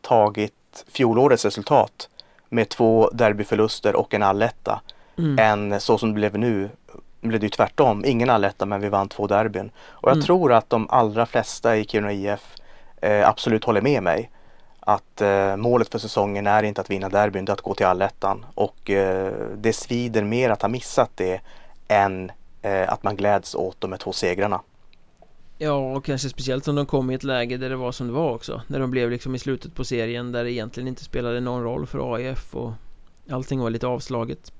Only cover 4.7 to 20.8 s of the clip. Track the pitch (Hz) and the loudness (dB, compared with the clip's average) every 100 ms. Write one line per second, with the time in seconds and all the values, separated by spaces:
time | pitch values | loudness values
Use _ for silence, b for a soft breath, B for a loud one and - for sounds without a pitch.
4.7 | 107 - B B - 165 135 110 104 104 | -4 -6 B B -4 0 4 4 2 0
5.7 | 101 - 110 113 107 104 104 120 104 98 | -2 2 2 2 0 0 0 0 0 -2
6.7 | - - - - - 117 113 104 - 101 | -10 -20 -20 -20 -8 -4 -2 -2 0 0
7.7 | - 135 104 98 117 123 113 98 - 101 | 4 4 4 2 2 4 4 2 0 -4
8.7 | 101 101 98 101 - 101 101 110 98 101 | -2 0 0 -2 -4 0 2 2 -2 -8
9.7 | - - - - 143 151 180 156 117 - | -12 -20 0 4 4 4 2 6 4 4
10.7 | 120 110 131 110 104 113 120 107 - 120 | -2 2 2 2 2 0 0 -2 -2 0
11.7 | 110 107 110 104 101 101 104 - - b | 0 0 -2 -2 -4 -4 -4 -8 -20 b
12.7 | b b b - 104 101 104 - 110 113 | b b b 2 4 4 4 0 0 2
13.7 | 104 117 135 90 82 120 b b b b | 0 2 0 2 -2 -4 b b b b
14.7 | b - 104 - - 104 98 98 95 117 | b 0 0 -2 -2 2 4 2 0 2
15.7 | 123 113 113 110 - 101 101 101 107 107 | 2 2 -4 -4 -2 -2 -2 2 2 2
16.7 | 101 95 98 98 101 104 95 95 98 - | -4 -4 -4 0 2 2 0 -4 -4 -4
17.7 | 98 95 92 98 - 95 98 - - - | 0 2 2 0 -2 -4 -4 -8 -4 -4
18.7 | - - 98 95 95 95 107 110 107 113 | -4 -2 0 2 0 -4 -6 -8 -4 -2
19.7 | 107 - 120 120 110 104 117 127 107 101 | -2 -4 -4 -2 -2 0 0 2 0 -2
20.7 | 123 | -4